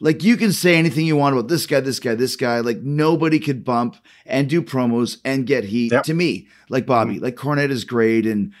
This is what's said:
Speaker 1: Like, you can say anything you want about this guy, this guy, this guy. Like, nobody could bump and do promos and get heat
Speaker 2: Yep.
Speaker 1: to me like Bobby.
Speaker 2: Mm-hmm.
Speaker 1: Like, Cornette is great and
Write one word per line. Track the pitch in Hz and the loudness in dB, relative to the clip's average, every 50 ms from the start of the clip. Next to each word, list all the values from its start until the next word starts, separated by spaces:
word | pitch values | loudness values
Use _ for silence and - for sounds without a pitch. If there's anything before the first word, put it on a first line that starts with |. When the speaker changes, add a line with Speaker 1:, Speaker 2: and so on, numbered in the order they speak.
Speaker 1:
Like, | - 151 160 - 143 | 0 0 0 2 4
you | 208 240 190 | 2 2 4
can | 214 214 165 | 2 0 0
say | - - 180 175 165 | 2 2 4 4 4
anything | 165 165 127 151 160 | 4 2 2 0 0
you | 160 156 143 | 2 2 2
want | 139 139 139 | 2 2 2
about | 127 113 117 | 0 0 0
this | 170 151 - | -2 -2 -2
guy, | - 147 139 | 0 0 0
this | 131 135 127 - | 0 0 -4 -4
guy, | - 127 113 | -2 -2 -2
this | 110 127 123 - - | 0 -2 -2 -2 -2
guy. | 139 120 117 120 | -2 -2 0 0
Like, | 117 120 117 95 | 0 -2 -4 -4
nobody | 107 135 147 147 151 156 170 156 160 160 156 151 | -4 -4 -2 0 2 2 2 2 2 2 0 0
could | - 143 139 123 - | 0 -2 -4 -4 -2
bump | - 123 117 120 120 - - _ _ - _ _ | -2 0 0 0 -2 -6 -10 _ _ -20 _ _
and | - - 135 143 135 | -4 -2 0 0 0
do | 151 170 | 0 -2
promos | 160 - - 135 127 120 117 117 120 110 - - - | -2 -2 -2 -2 0 0 2 0 0 -2 -4 -6 -6
and | 131 135 135 127 | -4 -2 -2 0
get | 117 139 123 104 | 0 0 0 0
heat | 101 104 120 120 117 | -2 -2 -2 0 2
Speaker 2:
Yep. | 117 131 135 | 2 0 0
Speaker 1:
to | - 160 | 0 0
me | 165 180 160 104 92 - - _ _ _ - | 0 0 0 -2 -4 -8 -16 _ _ _ -6
like | - 131 117 | -4 -2 0
Bobby. | 131 131 117 110 113 - | 2 2 2 2 0 -2
Speaker 2:
Mm-hmm. | - - | -4 -4
Speaker 1:
Like, | 123 123 | -6 -6
Cornette | - - 139 147 139 143 139 | -6 -4 -4 -2 0 0 0
is | 139 120 95 | -2 -4 -6
great | - 123 117 113 113 113 113 107 | -4 0 2 2 4 4 2 2
and | 110 110 104 101 95 - - | 0 0 -2 -2 -4 -8 -12